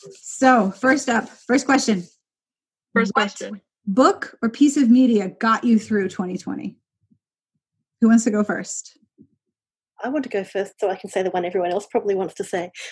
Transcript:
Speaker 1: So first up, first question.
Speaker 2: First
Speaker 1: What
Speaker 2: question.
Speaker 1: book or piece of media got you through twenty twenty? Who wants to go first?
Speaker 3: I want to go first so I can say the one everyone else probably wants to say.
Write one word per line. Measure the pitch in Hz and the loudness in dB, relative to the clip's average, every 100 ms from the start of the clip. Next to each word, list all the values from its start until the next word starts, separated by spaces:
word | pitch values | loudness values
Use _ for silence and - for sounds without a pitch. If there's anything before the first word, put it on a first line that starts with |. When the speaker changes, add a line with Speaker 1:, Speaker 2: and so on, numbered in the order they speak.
| - | -20
Speaker 1:
So | - - - 262 247 190 | -20 -18 2 4 4 2
first | - 254 294 - | 0 0 2 0
up, | 233 - | -2 -4
first | - - 254 - | -14 -2 0 2
question. | 277 - 190 175 _ _ _ _ _ _ _ _ | 2 2 -2 -4 _ _ _ _ _ _ _ _
Speaker 2:
First | 226 196 214 | -2 0 0
Speaker 1:
What | |
Speaker 2:
question. | 208 - 202 208 _ _ 208 | -2 -6 -14 -14 _ _ -2
Speaker 1:
book | 196 311 392 - - | 4 4 2 -8 -6
or | 226 | -6
piece | 233 285 294 | 2 2 4
of | 240 | 4
media | 247 254 214 190 - | 6 6 2 -2 -4
got | 226 226 240 | -2 0 2
you | 220 | 2
through | - 208 185 | 2 -2 -2
twenty | - 180 190 | -6 -8 -8
twenty? | - 190 - - _ _ _ _ _ _ _ _ _ _ _ _ | -10 -10 -12 -14 _ _ _ _ _ _ _ _ _ _ _ _
Who | 226 | 4
wants | 226 | 4
to | 226 | 2
go | 208 208 | -2 -2
first? | - - - - _ _ _ - _ _ _ _ _ _ _ | -4 -8 -14 -16 _ _ _ -20 _ _ _ _ _ _ _
Speaker 3:
I | 233 | -6
want | 302 262 | -6 -4
to | |
go | 202 | -6
first | 190 190 196 _ | -4 -6 -6 _
so | 202 | -4
I | 190 | -4
can | 202 | -6
say | 190 | -4
the | 185 | -2
one | 185 | -2
everyone | 175 190 175 | -4 -2 -2
else | 175 - | -4 -4
probably | 220 208 | -4 -2
wants | 190 180 - | -4 -6 -8
to | |
say. | 190 185 180 - - | -8 -6 -8 -12 -18